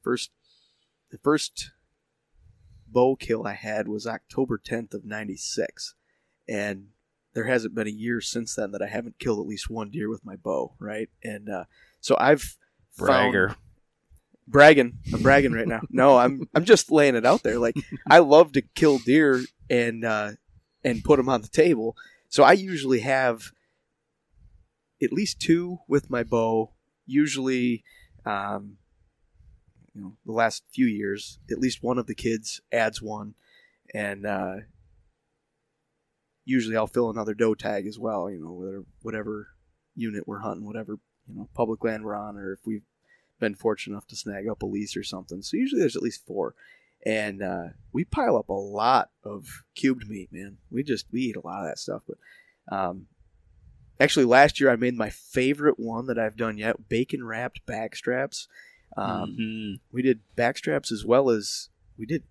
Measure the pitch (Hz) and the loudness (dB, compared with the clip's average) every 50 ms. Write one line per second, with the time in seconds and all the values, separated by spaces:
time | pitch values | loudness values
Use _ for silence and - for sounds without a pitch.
0 | - 113 123 120 - - _ _ _ _ _ _ _ _ _ _ _ _ _ _ | -2 -4 -4 -4 -4 -10 _ _ _ _ _ _ _ _ _ _ _ _ _ _
1 | _ _ - 110 _ 139 151 151 - - _ - - - _ _ _ _ _ _ | _ _ -20 -4 _ 2 2 2 0 -4 _ -14 -16 -16 _ _ _ _ _ _
2 | _ _ _ _ _ _ _ _ _ _ _ _ _ _ - - _ - 110 123 | _ _ _ _ _ _ _ _ _ _ _ _ _ _ -20 -20 _ -2 2 4
3 | 123 131 135 - - - 117 110 101 101 101 - - 110 107 107 107 107 107 104 | 4 4 2 0 -2 -4 -4 -2 -2 -8 -10 -8 -8 -6 -6 -6 -4 -6 -6 -8
4 | 107 117 113 113 _ _ - - 135 127 123 104 _ - 123 113 117 101 - 104 | -8 -8 -10 -10 _ _ -4 -4 -2 -2 -2 -8 _ -8 -8 -8 -8 -8 -12 -14
5 | - 104 107 107 107 104 92 - - - - - 104 - - - - - - _ | -12 -10 -10 -10 -10 -10 -12 -10 -10 -10 -4 -4 -6 -6 -6 -12 -16 -16 -16 _
6 | _ _ _ _ _ _ _ _ _ - 113 104 104 104 101 95 98 101 _ _ | _ _ _ _ _ _ _ _ _ -8 -6 -6 -4 -6 -6 -8 -12 -20 _ _
7 | _ _ _ _ _ _ _ - 110 117 127 123 110 107 - 113 110 107 107 107 | _ _ _ _ _ _ _ -6 -2 0 0 -2 -2 -4 -6 -6 -6 -6 -6 -8
8 | 107 117 120 117 - - - 120 117 117 - - 110 98 101 101 104 - 110 107 | -6 -6 -6 -6 -6 -6 -8 -8 -8 -8 -6 -6 -6 -8 -6 -8 -8 -6 -6 -8
9 | 117 117 - _ - 131 110 104 - - 107 98 - - 113 110 110 104 104 156 | -8 -8 -14 _ -4 -4 -2 -2 -4 -8 -8 -10 -10 -10 -8 -8 -10 -8 -8 -8
10 | 104 107 113 107 _ 110 98 95 _ 104 92 67 64 65 _ _ - 104 107 107 | -6 -6 -8 -10 _ -16 -18 -12 _ -4 -4 -4 -4 -6 _ _ -12 -10 -8 -8
11 | 113 - _ _ _ 113 107 104 104 107 101 92 90 _ _ _ _ _ _ _ | -10 -10 _ _ _ -14 -14 -12 -10 -8 -8 -8 -10 _ _ _ _ _ _ _
12 | - - - - - 131 151 143 - - - _ _ _ _ _ _ _ _ - | -2 0 2 2 4 4 4 2 2 -12 -14 _ _ _ _ _ _ _ _ -4
13 | - - 135 131 104 - - 98 92 98 - - _ - _ _ _ _ _ _ | 2 2 4 4 4 2 2 2 0 0 -2 -8 _ -20 _ _ _ _ _ _
14 | _ _ - - _ _ _ _ _ - - 143 143 151 160 139 127 120 123 - | _ _ -20 -20 _ _ _ _ _ 2 8 10 12 12 12 10 6 2 0 -12
15 | - - - 113 113 131 139 143 139 131 117 113 117 - 117 113 - - - 127 | -8 -6 -4 2 4 6 6 6 6 2 0 -2 -2 -2 -4 -4 -6 -4 2 6
16 | 127 143 139 123 120 127 139 131 156 - - 156 170 190 226 - - - - 156 | 8 8 8 8 8 4 2 -2 -10 -2 -2 0 6 8 6 6 6 2 4 6
17 | 147 143 127 117 110 123 170 - - - 110 120 120 117 - 151 - - - 127 | 6 6 4 4 4 4 4 4 2 -2 0 0 0 0 -2 -2 -8 -10 -14 -12
18 | - - 147 170 170 139 147 151 143 - - 139 - - _ - 165 151 143 131 | 4 8 10 10 10 12 10 10 10 10 6 -2 -2 -2 _ 4 4 4 4 4
19 | 117 120 131 156 156 143 131 127 127 - _ _ - - 131 123 117 117 113 113 | 4 4 6 6 6 6 4 2 0 -6 _ _ -6 0 0 0 2 0 -2 -4
20 | 113 113 110 107 104 104 104 - _ _ _ - _ _ _ _ _ 127 120 113 | -2 -2 -2 -2 -2 -4 -8 -14 _ _ _ -20 _ _ _ _ _ -2 -2 -2
21 | - - 151 135 127 127 135 117 107 - - - 160 175 160 113 110 113 - - | 4 4 6 6 6 2 0 -2 -2 -4 2 4 4 4 4 2 0 -6 -8 -10
22 | - - _ _ _ _ - - 143 127 175 202 190 190 185 151 135 131 131 120 | -20 -20 _ _ _ _ 4 8 8 8 8 6 4 -4 -8 -6 0 0 0 0
23 | 107 135 135 131 131 127 117 113 - - _ _ _ _ _ _ _ _ _ _ | 2 0 0 2 2 0 0 -2 -8 -20 _ _ _ _ _ _ _ _ _ _
24 | _ _ _ _ _ _ _ _ _ - _ _ _ _ _ _ _ _ _ _ | _ _ _ _ _ _ _ _ _ -20 _ _ _ _ _ _ _ _ _ _
25 | - 120 - 170 214 - - - - - 165 170 175 180 180 175 - _ 143 143 | -4 -2 -2 -2 -4 -4 -6 -8 0 0 0 0 0 -6 -10 -14 -6 _ -2 -2
26 | - - 131 120 117 117 - 117 113 113 113 110 113 110 _ _ _ _ _ _ | -2 -2 -4 -4 -4 -2 0 0 0 0 0 -2 -2 -4 _ _ _ _ _ _
27 | _ - 131 143 151 151 135 139 131 131 131 127 123 123 120 107 _ _ _ _ | _ -2 0 0 0 2 -2 -4 -2 -2 -2 0 0 -2 -2 -4 _ _ _ _
28 | - _ _ - - 113 104 98 98 101 104 101 101 101 101 _ _ _ _ _ | -20 _ _ -12 -8 -6 -6 -4 -4 -6 -8 -10 -10 -14 -20 _ _ _ _ _
29 | _ _ _ _ _ _ _ _ - - - _ _ _ _ _ _ _ _ 104 | _ _ _ _ _ _ _ _ -20 -20 -20 _ _ _ _ _ _ _ _ -18
30 | 101 92 104 _ _ - 110 113 117 113 107 - _ _ - - 131 120 107 104 | -18 -18 -18 _ _ -8 -2 0 0 0 0 -4 _ _ -2 0 0 0 0 -2
31 | 107 98 101 104 - - - - - - 117 - 131 127 117 - - 117 127 123 | -4 -6 -6 -8 -10 -16 -18 -20 -10 -8 -6 -2 -2 -4 -4 -4 -4 -4 -4 -4
32 | 117 120 113 - - 120 113 110 110 - - - _ _ - 117 113 110 107 - | -4 -6 -10 -6 -4 -4 -4 -4 -6 -10 -14 -14 _ _ -2 -2 -2 -2 -4 -6
33 | 113 107 107 104 104 107 107 _ _ _ _ _ _ _ _ _ _ _ - 107 | -12 -10 -10 -10 -12 -14 -18 _ _ _ _ _ _ _ _ _ _ _ -10 -8
34 | 107 101 101 98 98 107 101 95 95 92 92 98 110 - _ _ _ _ _ _ | -8 -8 -8 -8 -8 -6 -6 -6 -6 -8 -8 -12 -16 -20 _ _ _ _ _ _
35 | _ _ _ _ _ _ _ _ _ _ _ _ _ _ _ _ _ _ _ _ | _ _ _ _ _ _ _ _ _ _ _ _ _ _ _ _ _ _ _ _
36 | _ _ _ _ _ _ _ _ _ 127 127 131 113 110 110 113 110 101 - 123 | _ _ _ _ _ _ _ _ _ -2 -2 0 0 0 -2 -2 -2 -2 -2 -2
37 | 120 113 110 113 107 107 107 107 117 110 110 - - 113 104 101 92 104 104 104 | -2 -2 -2 -4 -6 -6 -2 0 0 0 0 0 -2 -4 -4 -4 -4 -6 -10 -8
38 | 110 117 107 101 90 98 101 87 78 82 90 90 90 95 95 98 90 _ _ _ | -8 -6 -6 -4 -6 -6 -8 -12 -14 -14 -14 -12 -12 -12 -12 -14 -16 _ _ _
39 | _ 113 110 110 104 107 107 104 104 _ _ _ _ _ _ _ _ _ _ - | _ -10 -10 -8 -8 -8 -10 -12 -14 _ _ _ _ _ _ _ _ _ _ -8
40 | 113 113 107 104 - - 104 101 110 107 101 85 104 104 107 117 110 101 107 104 | -8 -6 -6 -8 -10 -10 -10 -8 -8 -8 -8 -8 -12 -12 -12 -12 -10 -12 -12 -14
41 | _ _ _ _ _ - - - 107 - _ - 120 110 113 107 - 113 110 107 | _ _ _ _ _ -20 -18 -18 -18 -16 _ -6 -4 -4 -4 -4 -4 -6 -6 -6
42 | 107 107 104 104 104 107 104 101 98 95 95 - _ - 110 104 - _ _ _ | -8 -10 -10 -10 -10 -12 -14 -14 -12 -12 -12 -12 _ -10 -10 -10 -10 _ _ _
43 | _ _ _ _ _ _ _ _ 120 110 101 - - 113 107 - - - 104 101 | _ _ _ _ _ _ _ _ -6 -6 -6 -4 -2 -4 -2 -2 -6 -12 -12 -14
44 | - _ - - - 113 101 98 98 110 107 - - 98 101 101 104 101 - 101 | -14 _ -18 -14 -12 -12 -10 -8 -8 -8 -8 -6 -8 -6 -6 -6 -8 -6 -8 -10
45 | 101 - - 95 95 - - 95 101 - - 202 254 269 285 226 190 143 - - | -10 -10 -12 -12 -14 -14 -14 -14 -10 -6 -4 -2 -2 0 0 0 0 0 0 -2
46 | - 117 - - - _ - 98 85 62 - _ - - - _ _ _ _ _ | -6 -6 -8 -8 -16 _ -6 -6 -6 -6 -6 _ -20 -20 -20 _ _ _ _ _
47 | - - 110 110 107 104 98 98 101 92 90 90 85 85 85 - - - _ 123 | -4 -2 -2 -2 -2 -4 -6 -6 -6 -6 -6 -8 -8 -12 -16 -20 -20 -10 _ -6
48 | 175 _ - 302 277 233 208 113 107 - 95 98 101 101 101 104 107 120 131 123 | -6 _ -2 -2 0 2 2 0 0 -2 -6 -6 -6 -8 -6 -2 0 2 2 2
49 | 95 - _ _ _ 107 104 101 80 - - - _ _ _ - - 135 131 127 | 2 -2 _ _ _ -14 -14 -14 -14 -16 -20 -20 _ _ _ -2 -2 -2 -2 -2
50 | 110 101 107 101 92 - - 85 95 101 101 _ _ _ - 120 143 147 127 101 | -6 -12 -12 -14 -14 -14 -16 -16 -16 -18 -20 _ _ _ -10 -8 -6 -4 -6 -6
51 | - - - 120 131 123 107 104 - 85 90 101 95 78 - - - - - 160 | -6 -10 -8 -6 -6 -6 -6 -10 -12 -12 -10 -10 -8 -10 -10 -10 -10 -10 -10 -12
52 | _ - - _ _ - - - _ _ _ _ _ - - 98 95 87 90 95 | _ -16 -18 _ _ -20 -20 -20 _ _ _ _ _ -10 -6 -6 -4 -6 -6 -10
53 | 101 _ _ _ _ _ _ _ _ _ _ _ _ - - _ - _ _ _ | -16 _ _ _ _ _ _ _ _ _ _ _ _ -20 -20 _ -20 _ _ _
54 | 131 147 - 156 135 120 120 131 139 147 - - 139 135 120 113 120 123 123 117 | 0 2 4 2 4 6 8 8 8 6 6 4 2 2 4 4 0 -2 -2 -2
55 | 113 104 104 - - - - 127 127 131 143 143 147 151 - - 113 113 113 117 | -6 -6 -8 -14 -20 -8 -4 -2 0 0 -2 2 2 0 2 2 -4 -8 -8 -8
56 | 120 131 120 113 113 110 107 110 117 113 107 104 107 110 113 - 110 _ - 113 | -6 -6 -4 -2 -2 -4 -4 -4 -6 -6 -6 -4 -4 -4 -4 -6 -6 _ -2 -2
57 | 127 _ - 139 123 113 113 113 123 127 _ - _ - 120 110 113 107 - - | -2 _ -6 -10 -10 -10 -8 -8 -8 -10 _ -14 _ -10 -8 -8 -8 -8 -10 -8
58 | - - 123 127 135 139 - - - _ _ - - - _ _ _ _ - - | -6 -4 -4 -4 -4 -6 -8 -14 -16 _ _ -20 -20 -20 _ _ _ _ -10 -8
59 | 101 98 92 92 95 101 101 117 110 110 110 110 110 107 98 - _ _ - 120 | -6 -4 -4 -6 -6 -8 -8 -8 -8 -8 -8 -10 -10 -10 -12 -12 _ _ -8 -2
60 | 127 131 123 110 _ _ _ - 120 120 135 - - - 151 143 - - 117 104 | 0 0 0 0 _ _ _ -2 -2 -2 -2 -4 -6 -4 -4 -4 -4 -6 -10 -8
61 | 104 107 120 131 139 131 117 107 101 - - - - - _ _ _ _ _ - | -2 2 2 2 4 4 2 0 0 -6 -10 -10 -12 -16 _ _ _ _ _ -18
62 | 110 110 156 156 - _ | -10 -8 -8 -8 -8 _